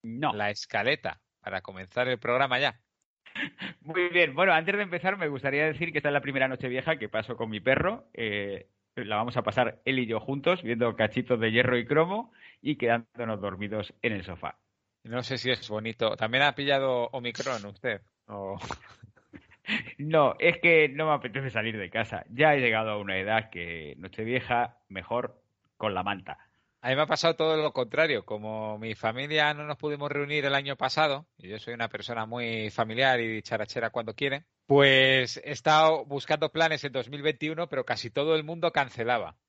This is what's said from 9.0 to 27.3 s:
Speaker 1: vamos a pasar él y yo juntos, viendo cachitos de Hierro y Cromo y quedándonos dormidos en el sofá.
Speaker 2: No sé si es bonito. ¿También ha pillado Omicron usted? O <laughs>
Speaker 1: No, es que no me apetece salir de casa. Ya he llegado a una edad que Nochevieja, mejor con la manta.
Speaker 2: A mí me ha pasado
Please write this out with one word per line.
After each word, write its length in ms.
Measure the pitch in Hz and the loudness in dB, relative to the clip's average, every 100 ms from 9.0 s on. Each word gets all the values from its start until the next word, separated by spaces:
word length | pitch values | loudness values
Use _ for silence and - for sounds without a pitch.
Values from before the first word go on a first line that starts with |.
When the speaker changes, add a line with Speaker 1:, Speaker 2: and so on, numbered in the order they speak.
| 104 107 | -4 -2
Speaker 1:
vamos 200 | 117 120 | 0 0
a 60 | |
pasar 360 | 107 117 120 - - | 0 2 0 0 -2
él 140 | 131 | -2
y 80 | 117 | 0
yo 120 | 110 | -4
juntos, 440 | - 139 135 180 | -4 -2 0 0
viendo 320 | - 117 117 107 | 0 0 0 2
cachitos 440 | 107 127 120 123 | 2 2 0 0
de 120 | 110 | 4
Hierro 260 | 110 123 123 | 4 4 2
y 80 | 113 | 2
Cromo 460 | 147 165 202 262 _ - _ | 2 2 0 -6 _ -20 _
y 160 | - 147 | -4 0
quedándonos 640 | 117 117 117 - 117 107 | 2 2 -2 -8 -6 -4
dormidos 540 | 101 95 104 107 98 - | -4 -6 -6 -6 -6 -4
en 120 | 123 | -4
el 100 | 104 | -4
sofá. 340 | 90 87 85 - _ _ _ _ | -8 -10 -10 -12 _ _ _ _
Speaker 2:
No 180 | 113 120 | -8 -8
sé 160 | 123 131 | -4 -4
si 140 | 123 | 0
es 180 | 123 - | -2 -2
bonito. 460 | 107 110 110 110 107 | -6 -6 -2 -2 0
¿También 280 | 110 127 | 0 4
ha 120 | 143 139 | 2 2
pillado 540 | 143 139 135 123 117 | 0 2 2 0 -2
Omicron 520 | 135 120 110 139 120 101 | -4 -8 -6 -4 -4 -8
usted? 340 | 101 127 101 _ _ _ | -8 -6 -6 _ _ _
O 320 | 104 98 101 | -10 -8 -8
<laughs> 1400 | - - - - - _ _ - _ _ - - - - | -8 -10 -12 -20 -20 _ _ -20 _ _ -4 -4 -4 -10
Speaker 1:
No, 360 | 147 160 139 - | 0 4 4 4
es 180 | 170 170 | 2 4
que 300 | 175 165 151 | 6 6 6
no 160 | 139 156 | 2 0
me 80 | |
apetece 380 | 147 127 117 135 | 0 -2 -6 -4
salir 260 | 113 110 110 | -2 -2 -4
de 140 | 92 | -4
casa. 340 | 110 113 98 - | -4 -4 -6 -10
Ya 260 | 117 151 143 | 2 4 6
he 40 | |
llegado 300 | 123 110 110 | 4 2 0
a 80 | 104 | -4
una 220 | 98 95 | -4 -4
edad 320 | 98 110 110 | 0 0 0
que 420 | 90 85 85 76 69 | -10 -8 -8 -10 -14
Nochevieja, 840 | 92 - 110 123 123 120 120 _ _ | -14 -8 -2 -2 0 0 0 _ _
mejor 500 | 95 95 120 120 - _ _ _ _ | -12 -4 -4 -4 -10 _ _ _ _
con 160 | 110 | -2
la 80 | 95 | -2
manta. 380 | 95 98 92 - _ _ _ _ | -4 -6 -8 -16 _ _ _ _
Speaker 2:
A 100 | 123 | -2
mí 60 | 135 | 0
me 60 | |
ha 60 | 151 | 2
pasado 280 | 156 165 | 2 2